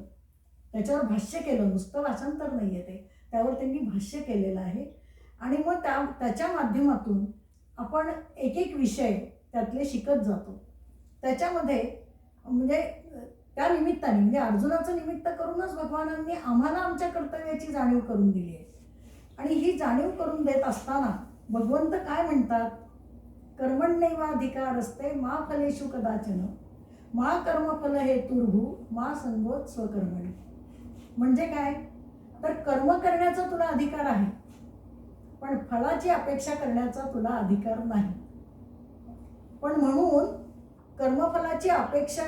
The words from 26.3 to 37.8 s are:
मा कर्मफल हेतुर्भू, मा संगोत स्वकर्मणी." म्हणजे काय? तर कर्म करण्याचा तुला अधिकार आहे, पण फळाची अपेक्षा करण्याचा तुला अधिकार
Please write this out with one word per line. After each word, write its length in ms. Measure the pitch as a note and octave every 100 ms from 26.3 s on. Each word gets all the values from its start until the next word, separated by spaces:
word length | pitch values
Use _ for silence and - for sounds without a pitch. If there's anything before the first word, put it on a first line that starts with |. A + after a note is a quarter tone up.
| F3+ F#3+ - - - - - -
मा 240 | A#3 C4+ F4 E4
कर्मफल 500 | D#4 D#4 D4+ C#4+ C#4
हेतुर्भू, 800 | C4 B3+ - B3 A3+ G3+ C4 - -
मा 220 | A#3 C4
संगोत 560 | D4 B3 A3 A3 C#4+ C4+
स्वकर्मणी." 640 | A#3 G#3+ G3+ F3 F3+ F3+ - - - - - - - - A#3
म्हणजे 280 | B3+ B3+ E4
काय? 280 | D4 C#4+ - - - - - - -
तर 100 | - -
कर्म 280 | C#4+ C4 C#4+
करण्याचा 560 | F4+ F4+ E4+ F4 F4+ F4+
तुला 140 | E4+ E4
अधिकार 400 | D4 D4 D4+ C#4
आहे, 240 | G#3 G3+ - - - - - - - - - - -
पण 160 | C#4 A#3 -
फळाची 380 | A#3 C#4+ E4+ F4
अपेक्षा 440 | E4+ C#4 C#4 D4
करण्याचा 480 | D4 B3 A#3 B3 C4+ C4+
तुला 160 | B3 A3+
अधिकार 540 | A#3 F#3+ G3+ A3+ A3+